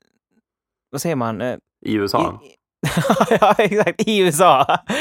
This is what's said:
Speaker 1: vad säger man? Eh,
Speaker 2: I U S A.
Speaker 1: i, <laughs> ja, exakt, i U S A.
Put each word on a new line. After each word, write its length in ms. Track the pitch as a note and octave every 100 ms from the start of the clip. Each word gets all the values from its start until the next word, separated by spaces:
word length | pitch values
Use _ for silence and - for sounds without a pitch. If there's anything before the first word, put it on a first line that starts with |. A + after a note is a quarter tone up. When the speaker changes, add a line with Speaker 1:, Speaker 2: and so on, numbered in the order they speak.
| _ _ _ _ _ _ _ _ _
Speaker 1:
vad 100 | C#3
säger 140 | E3+ C#3+
man? 260 | A2+ G#2
Eh, 140 | B2 A2 _ _ -
Speaker 2:
I 80 |
U 120 | G#2+ G2+
S 100 | A#2
A. 240 | F2 G2
Speaker 1:
i, 120 | - _ _ _ D3 - - F#3 G3
<laughs> 80 | G#3+
ja, 120 | G#3 G#3
exakt, 500 | G#3 G3+ F3+ - A3
i 120 | G#3+
U 80 | F#3
S 140 | D3
A. 240 | F3+ C3+ C#3 E3+ - C4